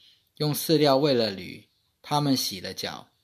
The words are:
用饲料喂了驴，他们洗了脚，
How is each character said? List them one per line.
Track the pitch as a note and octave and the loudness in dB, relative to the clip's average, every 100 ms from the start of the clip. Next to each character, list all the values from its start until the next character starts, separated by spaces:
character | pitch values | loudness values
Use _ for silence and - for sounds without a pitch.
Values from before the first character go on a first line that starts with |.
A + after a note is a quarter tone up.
| _ _ _ - | _ _ _ -6
用 | D3+ | -2
饲 | C#3+ - D#3 | -2 2 4
料 | D3 C3+ | 4 4
喂 | D3 | 4
了 | B2+ A2 | 2 0
驴， | G2 E2+ - - _ _ _ | -4 -10 -16 -20 _ _ _
他 | - D3 | -4 0
们 | C#3+ C3 | 2 0
洗 | - F#2+ | -2 -8
了 | F#2+ | -10
脚， | F2+ G2 C#2+ - _ | -10 -10 -10 -16 _